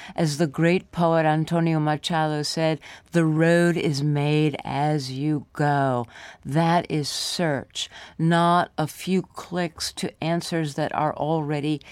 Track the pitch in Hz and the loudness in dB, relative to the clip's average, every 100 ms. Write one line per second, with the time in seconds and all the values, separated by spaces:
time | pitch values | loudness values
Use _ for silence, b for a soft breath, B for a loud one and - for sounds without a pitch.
0 | B - 165 143 165 - 165 185 - - | B -2 -2 0 -2 2 2 2 -2 0
1 | 170 165 156 156 156 170 165 160 151 151 | 2 4 4 2 0 0 2 2 0 -2
2 | - 165 156 151 147 - 160 156 B B | -2 0 0 -2 -4 -2 0 -2 B B
3 | - 170 160 156 165 170 175 165 - 139 | -4 0 2 4 4 6 4 2 0 0
4 | 147 147 147 151 151 - - 135 151 151 | 0 0 2 2 2 -2 -4 -2 0 -2
5 | 131 131 147 151 - - 147 143 135 123 | -4 -4 -2 -2 -4 -2 0 2 2 0
6 | 117 B B B - 147 165 175 - 156 | -4 B B B -4 0 2 2 0 -2
7 | 139 - - - 165 135 - - - B | -4 -6 -6 -2 -2 -2 -4 -8 -10 B
8 | B - 165 170 170 175 - - 156 - | B -2 2 4 4 4 2 -2 -6 -6
9 | - 190 175 - - 175 170 - - - | -2 -2 -2 -10 -8 -4 -4 -6 -10 -8
10 | 190 - 160 170 - 170 151 139 151 - | -8 -6 -2 -2 -2 -2 -2 -2 -2 0
11 | 151 - 147 165 147 151 147 151 B | -2 -2 -2 -2 -2 -2 -2 -2 B